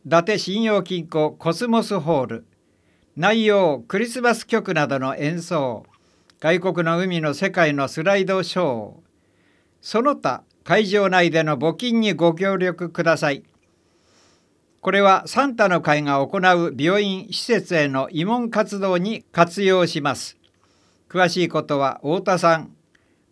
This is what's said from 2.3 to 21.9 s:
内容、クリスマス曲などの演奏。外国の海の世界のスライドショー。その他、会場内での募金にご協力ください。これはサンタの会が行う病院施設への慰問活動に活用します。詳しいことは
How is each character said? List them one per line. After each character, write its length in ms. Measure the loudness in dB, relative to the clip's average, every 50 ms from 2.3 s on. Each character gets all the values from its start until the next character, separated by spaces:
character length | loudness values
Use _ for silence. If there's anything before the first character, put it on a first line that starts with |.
| -6 -10 -12 _ _ _ _ _ _ _ _ _ _ _ _ _ -6
内 280 | 0 2 2 2 4 4
容、 380 | 4 4 4 4 2 0 -2 -4
ク 120 | -4 -4 -4
リ 80 | -4
ス 140 | -4 -4 -2
マ 140 | 0 0 0
ス 100 | 0 -2
曲 260 | -2 -2 -2 0 0 -2
な 140 | 0 0
ど 120 | 0 -2 -2
の 180 | -2 -4 -4
演 240 | -2 -4 -4 -4 -4
奏。 440 | -6 -4 -2 -2 -2 -2 -4 -8 -12 _ _ _ _ _ _ _ _ _ _ _
外 200 | 0 2 2 2
国 240 | 0 -2 -2 0 0
の 160 | 0 0 0
海 200 | -2 -2 -2 -2
の 140 | -2 -2 -2
世 160 | -2 -2 -2
界 240 | 0 2 2 2 2
の 140 | 0 -2
ス 160 | -4 -4 -2 0
ラ 140 | 2 2
イ 80 | 2 2
ド 180 | 0 0 -2 -2
シ 140 | -2 -2
ョ 340 | -2 -2 -2 -2 -4 -8 -12
ー。 20 | -16 -20 _ _ _ _ _ _ _ _ _ _ _ _ _ _ _ _
そ 200 | -10 -4 -2 0
の 140 | 0 0 0
他、 280 | 0 -2 -4 -4 -4 _ _ _ _ -2
会 220 | 0 2 2 2
場 240 | 2 2 2 2 4
内 220 | 4 4 4 4
で 100 | 2 2
の 160 | 0 0 0
募 180 | 0 0 -2 -2
金 240 | -2 -2 -2 0 0
に 140 | 0 0 0
ご 220 | 2 2 2 2
協 220 | 2 0 -2 0
力 320 | 0 0 -2 -2 -4 -8 -8
く 140 | -4 -2 0
だ 140 | 2 2
さ 140 | 2 2 -2
い。 120 | -2 -4 -8 _ _ _ _ _ _ _ _ _ _ _ _ _ _ _ _ _ _ _ _ _ _ _ _ _ _ _
こ 100 | -4 0
れ 100 | 2 4
は 220 | 6 6 4 4 2
サ 220 | -2 -2 0 0
ン 80 | 0 2
タ 120 | 2 2
の 140 | 4 2 2
会 220 | 2 2 0 2 2
が 160 | 0 0 0
行 180 | 0 0 0
う 380 | 2 4 4 4 4 2 -2 -2
病 260 | 0 0 2 2 2 0
院 240 | 0 -2 -6 -8 -10
施 120 | -10 -8 -4
設 320 | 0 0 0 0 0 0
へ 120 | 0 0
の 200 | 0 0 -2 -2 -2
慰 160 | -4 -4 -2
問 240 | 0 0 -2 -2 -2
活 300 | 0 -2 -2 -2 -2 -4
動 180 | -2 0 0
に 280 | 0 0 -2 -6 -8 -10 _
活 320 | -8 -6 -6 -6 -4 -4 0
用 240 | 0 2 2 0
し 120 | -2 -4 -4
ま 160 | -6 -6 -6
す。 220 | -6 -10 -16 -18 _ _ _ _ _ _ _ _ _ _ _ _ _ _ _
詳 180 | -2 0 0
し 160 | 0 0 0 -2
い 20 | -2
こ 140 | -2 -4 -4
と 160 | -2 -2 0
は 200 | 0 -2